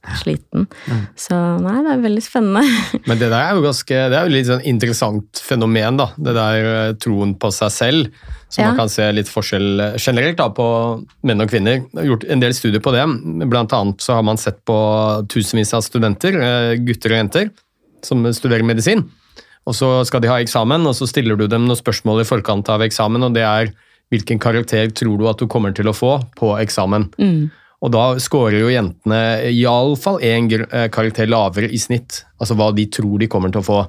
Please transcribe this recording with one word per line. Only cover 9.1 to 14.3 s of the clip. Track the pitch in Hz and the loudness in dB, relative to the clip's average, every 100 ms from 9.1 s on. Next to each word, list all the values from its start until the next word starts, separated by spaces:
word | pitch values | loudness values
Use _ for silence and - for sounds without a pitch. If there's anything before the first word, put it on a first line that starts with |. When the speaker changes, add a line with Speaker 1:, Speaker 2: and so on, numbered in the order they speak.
Speaker 3:
litt | 104 98 | 0 -2
forskjell, | - 101 98 101 98 | -4 -4 -2 0 0
eh, | 104 113 | -2 -2
generelt | - 120 143 170 | 0 0 0 0
da, | 131 | -2
på | - 117 117 117 117 - _ | 0 0 0 -2 -4 -10 _
menn | 131 104 | 0 2
og | 107 | 2
kvinner. | 113 98 131 | 2 2 0
Jeg | 127 - | -2 -4
har | 147 | 0
gjort | 117 - | 0 0
en | 143 | 0
del | 123 | 2
studier | 127 117 107 | 0 0 0
på | 147 | 2
det. | 123 151 165 156 82 147 | 0 0 -2 -4 -4 0
Blant | 120 110 | 0 0
annet | 123 101 95 | 0 0 -4
så | - 120 | -2 0
har | |
man | 110 | 2